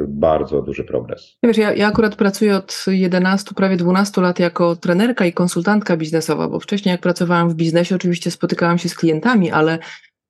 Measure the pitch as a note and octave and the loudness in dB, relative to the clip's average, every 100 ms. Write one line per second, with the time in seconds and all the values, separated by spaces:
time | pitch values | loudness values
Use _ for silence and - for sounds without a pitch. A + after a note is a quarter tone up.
0 | C#2+ C#2+ D#2+ D2+ C#2+ D2 C2 C#2 - B1+ | -6 0 0 2 0 -4 -4 -8 -6 -6
1 | A#1+ - - _ A#3+ A3 G#3 - G#3 - | -6 -12 -16 _ 2 2 2 0 0 2
2 | A3 - G3+ G3 G#3+ G3 F#3+ - - F#3+ | 0 0 -2 2 0 0 -2 -6 -2 0
3 | F#3 F#3 F#3 G3 - G#3 F#3+ F#3 F3 F#3 | 2 2 2 0 -2 -2 0 2 2 2
4 | G3+ G3+ F3+ F3 F3 - E3+ E3+ F3+ F3 | 2 2 0 2 -2 2 0 0 0 2
5 | A#3 - F3+ - F3+ F3 F3+ G#3 G3+ E3 | 2 2 0 0 -2 0 0 0 0 -2
6 | D#3 D#3+ D#3+ D3+ E3 E3 - G3+ G3 F3+ | 0 -2 -2 -2 -2 -6 -6 -4 -2 -2
7 | F3+ F3 E3+ F3 E3+ D#3+ E3 E3 F3 F#3 | -2 -2 0 2 2 0 0 0 0 0
8 | F3+ F3 F3 - F3 F#3 E3+ F3 F3 - | 0 -2 -4 -4 -4 0 0 0 -2 -2
9 | E3 D#3 A3+ A#3+ E3+ D#3 D#3+ E3 - - | 0 0 2 2 2 2 2 0 -8 -20
10 | _ _ | _ _